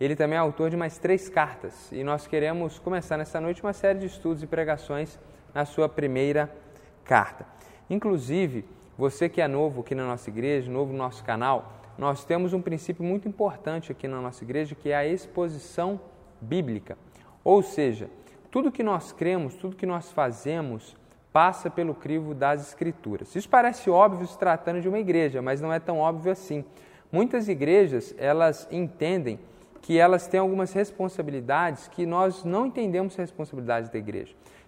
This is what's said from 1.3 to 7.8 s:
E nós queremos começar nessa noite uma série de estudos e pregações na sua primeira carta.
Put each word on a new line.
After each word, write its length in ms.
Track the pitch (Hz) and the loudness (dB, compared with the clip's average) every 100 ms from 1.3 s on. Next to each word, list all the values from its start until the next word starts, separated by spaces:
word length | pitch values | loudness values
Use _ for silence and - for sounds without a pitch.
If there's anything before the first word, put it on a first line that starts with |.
| - 151 120 95 - - | 0 0 -2 -14 -14 -12
E 100 | - | -6
nós 240 | 139 147 - | -2 -4 -2
queremos 540 | 156 151 170 165 - | 0 0 -2 -6 -6
começar 360 | - 180 151 156 | -6 -4 -2 -4
nessa 240 | 151 165 | -4 -4
noite 220 | 160 175 | -4 -2
uma 100 | 208 | -4
série 280 | 196 196 196 | 0 2 2
de 60 | 190 | -2
estudos 360 | - 165 160 | -6 -4 -4
e 40 | 151 | -4
pregações 720 | 160 156 147 - 143 160 - - - - | -2 -2 -4 -4 -6 -6 -10 -20 -20 -8
na 100 | 143 | -4
sua 240 | 147 - 151 | -4 0 0
primeira 640 | - 143 127 139 147 147 - - - - - | 0 -2 0 2 2 0 -6 -20 -20 -20 -20
carta. 420 | - 123 98 - - - - - | 4 4 4 -2 -18 -20 -20 -20